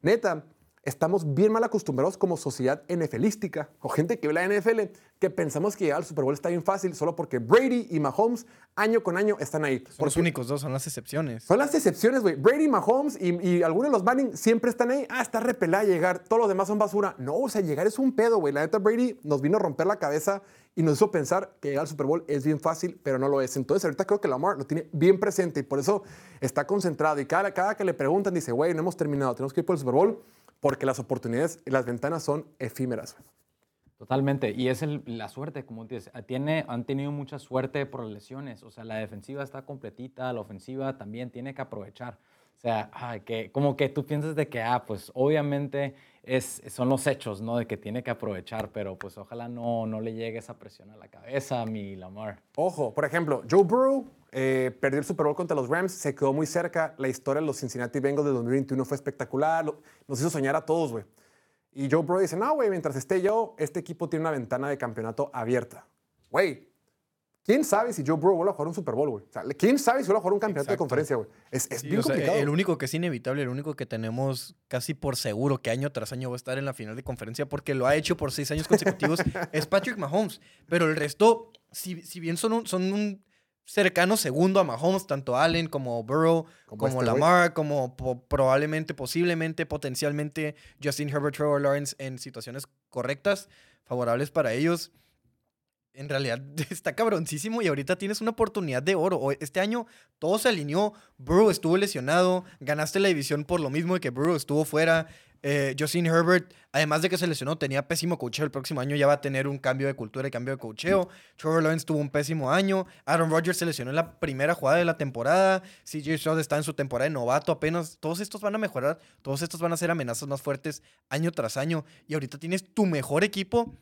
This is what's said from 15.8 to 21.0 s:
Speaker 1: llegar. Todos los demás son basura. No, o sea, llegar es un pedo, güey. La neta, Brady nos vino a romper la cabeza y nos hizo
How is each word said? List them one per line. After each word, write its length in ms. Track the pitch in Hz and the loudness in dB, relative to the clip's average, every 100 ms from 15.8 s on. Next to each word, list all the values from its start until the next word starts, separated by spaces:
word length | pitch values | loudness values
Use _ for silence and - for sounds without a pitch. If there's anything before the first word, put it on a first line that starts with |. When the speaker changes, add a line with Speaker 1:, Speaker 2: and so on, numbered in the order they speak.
Speaker 1:
llegar. 340 | 214 175 180 180 | 4 4 4 0
Todos 220 | - 226 | 2 4
los 80 | 220 | 4
demás 180 | 190 190 | 2 0
son 120 | 208 | 2
basura. 340 | 208 202 202 - | 2 2 -2 -2
No, 180 | 127 165 | -4 -2
o 120 | 262 | 0
sea, 120 | 214 | 0
llegar 260 | 180 143 196 | -2 2 0
es 140 | 220 | 2
un 160 | 262 254 | 0 4
pedo, 220 | 233 226 | 4 4
güey. 140 | 151 | 2
La 100 | 143 | 0
neta, 160 | 156 214 | 0 2
Brady 380 | 196 233 247 202 | 2 4 0 -2
nos 180 | 151 143 | -2 0
vino 160 | 143 208 | 4 2
a 20 | |
romper 260 | 190 131 170 | 2 0 0
la 120 | 208 | 2
cabeza 440 | 156 151 156 196 - - _ - | 0 0 0 -2 -6 -20 _ 0
y 60 | |
nos 120 | 160 | 2
hizo 160 | 143 | 4